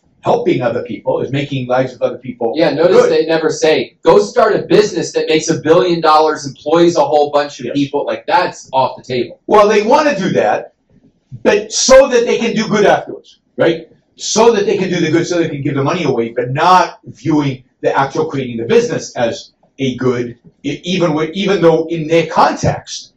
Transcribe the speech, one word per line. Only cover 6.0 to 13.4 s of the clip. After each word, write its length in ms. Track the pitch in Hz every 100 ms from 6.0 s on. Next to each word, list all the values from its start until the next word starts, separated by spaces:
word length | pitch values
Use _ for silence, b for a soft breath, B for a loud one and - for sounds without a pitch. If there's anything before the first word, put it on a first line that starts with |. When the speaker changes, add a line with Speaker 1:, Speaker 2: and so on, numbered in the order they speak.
| 160 156 156 147 139
Speaker 2:
employs 500 | 113 147 170 175 -
a 60 |
whole 280 | 143 147 143
bunch 280 | 147 143 -
of 60 | 120
Speaker 1:
Yes. 80 |
Speaker 2:
people." 320 | 143 139 143 139
Like, 220 | - -
that's 420 | 165 180 - -
off 260 | 131 131 -
the 60 |
table. 360 | - 127 113 - -
Speaker 1:
Well, 200 | 214 208
they 140 | 208
wanna 340 | 208 294 302 -
do 140 | 180
that, 420 | - 104 - - _ _ _ _ _ _ 131
but 320 | 208 202 202
so 340 | - - 262 269
that 180 | 240 226
they 100 | 214
can 160 | 220
do 140 | 202 190
good 180 | 208 190
afterwards, 540 | 151 - - - _